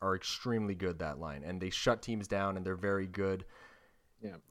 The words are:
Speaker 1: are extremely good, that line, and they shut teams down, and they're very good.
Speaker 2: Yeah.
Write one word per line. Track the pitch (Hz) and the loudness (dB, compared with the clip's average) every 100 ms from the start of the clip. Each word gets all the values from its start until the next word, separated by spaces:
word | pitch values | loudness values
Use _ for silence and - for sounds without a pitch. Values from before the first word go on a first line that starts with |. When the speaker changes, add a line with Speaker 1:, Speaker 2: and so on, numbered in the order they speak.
Speaker 1:
are | 95 95 | 2 2
extremely | - - 127 113 104 92 | 0 -4 0 2 2 0
good, | 92 82 | 0 0
that | 82 69 | -2 -4
line, | 80 71 73 | -6 -6 -6
and | 92 | -4
they | 92 | -2
shut | - - 113 | 2 4 4
teams | - 110 98 | 2 -4 0
down, | 101 98 95 | 2 2 0
and | 92 | -2
they're | 90 | 0
very | 98 98 95 | 2 2 0
good. | 95 98 95 - - - - - _ _ _ | 0 2 2 -4 -16 -20 -20 -20 _ _ _
Speaker 2:
Yeah. | 107 82 - | -10 -10 -16